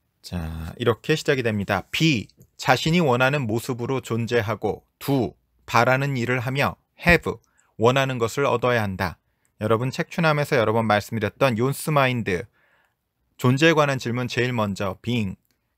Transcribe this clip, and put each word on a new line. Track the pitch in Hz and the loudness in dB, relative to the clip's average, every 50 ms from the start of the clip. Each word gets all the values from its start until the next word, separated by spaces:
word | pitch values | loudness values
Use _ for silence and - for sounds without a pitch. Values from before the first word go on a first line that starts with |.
| _ _ _ _ | _ _ _ _
자, | - - - 87 82 82 80 80 80 85 - | -16 -10 -8 -8 -8 -8 -8 -10 -10 -12 -8
이렇게 | - 120 120 110 - - - 156 | -2 0 0 0 0 0 -2 -2
시작이 | 156 - - 143 131 | -2 0 -2 -2 0
됩니다. | 117 113 107 104 95 - 101 90 - - | 0 -2 -2 -2 -2 -2 -2 -2 -2 -4
비, | - - 160 160 139 101 87 - _ _ - _ _ | -2 2 2 4 2 2 -2 -6 _ _ -20 _ _
자신이 | - - - 131 120 - 160 165 180 | -6 2 2 2 2 2 0 2 2
원하는 | 165 139 120 123 131 131 143 151 127 | 2 2 2 2 2 2 2 0 -2
모습으로 | 104 107 117 - - 127 117 120 127 135 127 | -2 -2 -4 -4 -4 -6 -6 -4 -4 -4 -6
존재하고. | - - 117 113 117 104 120 117 101 110 107 - - 101 - - _ _ _ - | -4 -4 -4 -4 -2 0 0 0 0 0 -4 -4 -4 -4 -4 -6 _ _ _ -10
두, | - 135 139 135 107 - - _ _ _ _ _ - | -4 -2 0 0 0 -2 -6 _ _ _ _ _ -8
바라는 | - - 117 117 127 127 135 139 143 139 | 0 2 2 4 4 2 0 0 -2 -2
일을 | 123 117 120 127 131 | -2 -2 -2 -2 -4
하며. | 110 131 131 143 131 95 - _ _ _ _ - - | -4 -4 -2 -2 -2 -2 -2 _ _ _ _ -2 2
have, | 175 175 160 - 95 87 - _ _ _ _ _ _ _ | 4 4 4 2 -4 -8 -8 _ _ _ _ _ _ _
원하는 | - 110 120 131 135 135 135 131 | 2 2 4 4 4 0 0 -2
것을 | 120 117 107 - 143 143 | -2 -2 -2 0 0 0
얻어야 | 123 117 120 127 123 123 113 | 0 0 0 0 2 2 0
한다. | 107 101 92 90 98 85 - _ _ _ _ _ _ _ _ - | 0 -2 -2 -4 -4 -4 -6 _ _ _ _ _ _ _ _ -4
여러분, | 107 107 113 110 127 131 | 0 0 0 0 0 -4
책추남에서 | - - 165 - - - 170 160 147 147 143 - 156 | -4 -6 -8 -6 -2 0 0 2 2 0 0 0 2
여러 | 123 107 110 107 | 2 2 2 2
번 | 117 113 | 0 2
말씀드렸던 | 107 104 104 - - 113 113 110 104 - - 139 135 113 | 2 2 0 0 -2 -6 -4 -4 -4 0 0 0 2 2
욘스 | 104 120 135 139 - - 165 | 2 0 -2 -2 -4 -4 0
마인드, | 156 143 135 127 123 120 98 - 90 82 - - _ _ _ _ _ _ _ _ _ _ _ _ _ _ _ _ _ | 2 2 2 2 2 0 -2 -2 -2 -4 -4 -8 _ _ _ _ _ _ _ _ _ _ _ _ _ _ _ _ _
존재에 | - - 123 131 135 160 165 160 | 0 2 2 4 6 4 4 6
관한 | 151 147 139 135 127 | 4 2 2 0 -2
질문 | - 120 117 123 123 | -4 -4 -4 -4 -4
제일 | 117 - 123 120 127 123 | -2 -2 -2 -2 0 0
먼저 | 117 107 101 95 - 104 95 92 - | -2 -2 -2 -2 -4 -4 -6 -6 -6
being, | - 117 123 117 107 92 - _ _ _ _ _ _ _ _ | -6 -4 -2 -2 -2 -4 -6 _ _ _ _ _ _ _ _